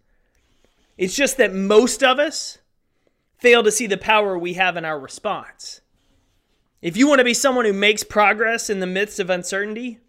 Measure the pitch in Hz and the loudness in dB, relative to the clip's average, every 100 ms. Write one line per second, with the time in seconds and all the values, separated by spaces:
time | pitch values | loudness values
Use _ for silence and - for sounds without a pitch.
0 | _ _ _ _ _ _ _ _ _ - | _ _ _ _ _ _ _ _ _ -6
1 | 185 - 277 - 208 190 196 214 247 - | -6 0 0 2 0 2 0 2 2 0
2 | 262 254 302 - - - _ _ _ _ | 0 0 -2 -6 -12 -16 _ _ _ _
3 | _ _ _ _ 247 233 214 214 226 190 | _ _ _ _ 6 6 4 0 -2 -2
4 | - 214 202 185 175 175 185 170 160 151 | 2 2 2 -2 -4 -2 -2 -2 -6 -8
5 | 131 - 208 170 110 - - - _ _ | -10 -10 -8 -8 -10 -18 -20 -20 _ _
6 | _ _ _ _ _ _ _ _ 170 175 | _ _ _ _ _ _ _ _ -6 2
7 | 285 277 247 233 277 254 220 196 208 208 | 4 6 4 2 0 2 0 2 0 0
8 | - 208 202 208 226 233 - 196 185 185 | -2 0 2 2 0 -2 -4 -4 -4 -4
9 | 208 - 180 180 180 196 208 214 247 226 | -4 -4 -4 -4 -4 -6 -6 -8 -12 -14